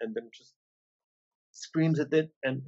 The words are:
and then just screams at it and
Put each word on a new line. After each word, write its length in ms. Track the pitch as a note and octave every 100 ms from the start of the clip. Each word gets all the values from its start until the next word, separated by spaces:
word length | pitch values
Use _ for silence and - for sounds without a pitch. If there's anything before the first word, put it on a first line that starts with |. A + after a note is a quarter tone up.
and 140 | A2+
then 140 | A2 A2+ -
just 180 | - _ _ _ _ _ _ _ _ _ _
screams 460 | - - E3 D#3+ D3+
at 120 | C#3+
it 180 | D#3 D#3 -
and 180 | C3+ C3